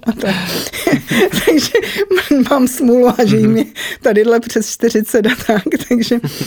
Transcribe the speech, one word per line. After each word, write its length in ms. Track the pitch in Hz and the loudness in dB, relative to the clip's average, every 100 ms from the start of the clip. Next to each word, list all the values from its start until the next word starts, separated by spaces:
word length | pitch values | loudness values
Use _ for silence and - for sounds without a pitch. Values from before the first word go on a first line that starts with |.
A 80 | - | -4
tak. 240 | 220 208 190 180 175 - - - | -4 -2 -4 -4 -8 -8 -6 -2
<laughs> 560 | 277 - 240 370 - - | -2 0 0 2 0 2
Takže 260 | 311 - 466 - - 403 370 - 285 233 | 2 2 -2 -2 -4 -2 -2 2 2 2
mám 180 | 285 254 | 2 0
smůlu 400 | - 254 247 247 | 0 2 4 4
a 160 | - 220 | 4 2
že 120 | 214 | 4
jim 200 | 214 226 | 4 2
je 80 | - - - - | -2 -6 -12 -4
tadyhle 380 | 254 208 220 233 | 0 2 4 2
přes 300 | 233 226 214 | 0 -4 -4
čtyřicet 520 | - 233 214 214 202 214 | -2 0 0 0 0 0
a 40 | 254 - | -2 -2
tak. 160 | 214 311 320 - | -2 0 -4 -2
Takže, 300 | 240 226 240 147 - | -2 0 -2 -4 -8